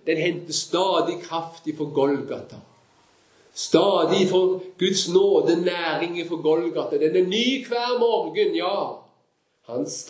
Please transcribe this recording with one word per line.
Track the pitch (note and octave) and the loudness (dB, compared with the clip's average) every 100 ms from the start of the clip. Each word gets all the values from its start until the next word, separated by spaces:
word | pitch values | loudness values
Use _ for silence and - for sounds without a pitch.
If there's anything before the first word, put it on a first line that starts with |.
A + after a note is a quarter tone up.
| - | -4
den | D#3+ | 0
henter | F3 - - | 0 -2 -6
stadig | D3 - F3+ F#3+ E3+ E3 F3 | -6 -2 0 2 0 0 -4
kraft | - E3 - - D#3 | -6 -8 -8 -10 -10
ifra | D3+ D3+ C#3+ | -8 -4 0
Golgata. | C#3 C#3 - B2+ - - - _ _ _ _ _ _ _ _ - | 2 0 -4 -10 -12 -18 -20 _ _ _ _ _ _ _ _ -10
Stadig | - E3 G3 F#3 E3 G3 F#3 | 2 4 4 2 2 2 2
ifra | F#3 F#3 - - - | 4 2 0 -6 -2
Guds | F#3+ G3 E3 | 0 0 2
nåde, | F#3 G3 E3+ F3 E3+ | 4 4 4 4 2
næring | F3+ F3 E3 D3+ F3 F3 | 0 -2 -2 -2 -2 -4
ifra | D#3+ D#3+ | -6 -2
Golgata. | D3+ D#3+ F3 D#3 C3+ D3 | 2 2 0 -2 -2 0
Den | D#3 F3+ | 2 2
er | F3+ | 2
ny | G#3+ B3 C4+ - | 2 0 0 -2
hver | A#3+ A#3+ B3 | -4 -2 2
morgen, | A#3 G#3+ - E3+ F#3 E3 | 2 2 0 0 0 0
ja. | F3+ G3 D3 - - _ _ _ _ _ - | -2 -2 -4 -8 -18 _ _ _ _ _ -10
Hans | A#2+ D3 - - | -6 -6 -6 -4